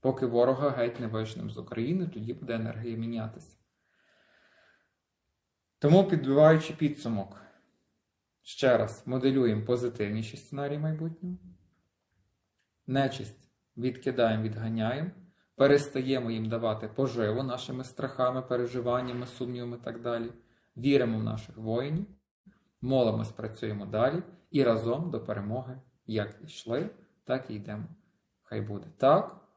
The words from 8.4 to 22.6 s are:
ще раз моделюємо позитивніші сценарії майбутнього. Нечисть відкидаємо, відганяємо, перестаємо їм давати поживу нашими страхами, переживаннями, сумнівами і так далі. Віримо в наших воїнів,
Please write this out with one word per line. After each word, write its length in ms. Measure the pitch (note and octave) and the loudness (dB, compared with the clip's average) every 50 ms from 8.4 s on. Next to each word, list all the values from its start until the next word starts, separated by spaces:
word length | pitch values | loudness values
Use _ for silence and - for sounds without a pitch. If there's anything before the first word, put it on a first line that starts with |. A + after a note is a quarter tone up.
| _ | _
ще 360 | - - - C#3+ C3 B2 A2 | -18 -6 2 4 4 6 4
раз 240 | A2 G#2+ - - - | 4 0 -4 -10 -8
моделюємо 580 | - B2+ B2+ B2+ C3+ C3+ C3+ B2+ A#2 G#2+ G#2+ G#2+ | -4 -4 0 2 2 4 4 4 4 2 2 0
позитивніші 720 | - B2 A#2 B2 B2 A#2 - G#2+ G2+ G#2+ A2 A2+ A2 - | 0 0 0 0 -2 -2 -2 -4 -2 -2 -4 -4 -6 -10
сценарії 420 | - - - - D#3 C#3+ C#3+ D3 D3 | -14 -12 -10 -8 -6 -4 -4 -4 -2
майбутнього. 580 | D3+ D#3 D#3+ D3+ D#3+ E3 E3 - - F3+ F3+ F3+ - - - _ _ _ _ _ _ _ _ _ _ _ _ _ _ _ _ _ _ _ _ _ _ _ _ _ _ | -2 -2 -2 -2 -4 -6 -8 -8 -8 -8 -8 -10 -12 -20 -20 _ _ _ _ _ _ _ _ _ _ _ _ _ _ _ _ _ _ _ _ _ _ _ _ _ _
Нечисть 640 | - C3 C3+ C#3 C3+ C3+ - - A2 - - - _ _ _ _ _ _ | -2 0 2 2 0 0 -4 -10 -12 -12 -16 -20 _ _ _ _ _ _
відкидаємо, 680 | - A#2+ B2+ B2 B2+ - C3+ B2+ B2 A#2 A2+ A2 G#2+ A2 | -4 -4 -4 -4 -2 -4 -4 2 2 4 4 4 2 0
відганяємо, 680 | A2 G#2+ A2 A2 A2+ A2+ A2+ A2 A2+ B2+ C#3+ D#3+ F#3 - - - _ _ _ _ _ _ | -2 -4 -4 -4 -4 -2 0 0 0 0 -2 -4 -6 -8 -12 -20 _ _ _ _ _ _
перестаємо 760 | - C3+ C#3 C#3+ C#3+ C#3+ - - C3+ B2+ C3 C3+ B2+ A#2+ A#2 | 4 6 8 8 6 4 2 -2 -4 0 0 0 0 0 -2
їм 180 | A2+ A2 A2 A2 | -2 -2 -2 -2
давати 400 | A2+ A2+ A#2 A2+ G#2+ A2 A2+ A2 | -2 0 0 0 0 0 -4 -8
поживу 540 | - - C3+ C3 A2 A#2+ A2+ G#2 G#2+ B2 C3+ | -2 0 0 0 2 0 2 2 2 0 -2
нашими 420 | C3 B2 B2+ - - B2+ B2+ C3 | -2 -4 -6 -6 -8 -8 -8 -8
страхами, 580 | C3 - - C3+ B2+ - - C3 B2+ B2+ C3 C3 | -10 -8 -6 -6 -6 0 0 0 2 2 0 -2
переживаннями, 840 | - B2+ B2 A#2+ A#2+ B2 B2+ A#2+ B2 A#2+ B2 B2 B2 B2 B2 B2 | -2 -2 0 0 -2 -2 -2 0 2 0 0 0 -2 -4 -6 -6
сумнівами 500 | A#2+ - - B2+ A#2+ B2 B2 B2 A#2+ A#2+ | -8 -6 -6 -6 -6 -4 -6 -6 -8 -10
і 80 | A#2+ - | -8 -8
так 160 | B2 A#2 A#2 | -8 -8 -6
далі. 320 | A#2 A#2+ A#2 A#2 A#2 A#2 - - _ _ _ _ _ _ _ | -4 -4 -2 -2 -4 -6 -8 -14 _ _ _ _ _ _ _
Віримо 420 | - A#2 C#3 C#3 C#3 B2+ A#2 A2+ A2 | -2 2 4 4 6 4 4 0 0
в 60 | A2 | -2
наших 320 | A2 A2 A2 - - - | -2 -4 -6 -8 -14 -14
воїнів, 500 | A2 A2 A2 A2+ A#2+ C3 C#3+ D#3 F3 G#3 - - _ _ _ _ _ _ - _ _ | -10 -4 -2 -2 -2 -2 -2 -4 -4 -6 -8 -12 _ _ _ _ _ _ -20 _ _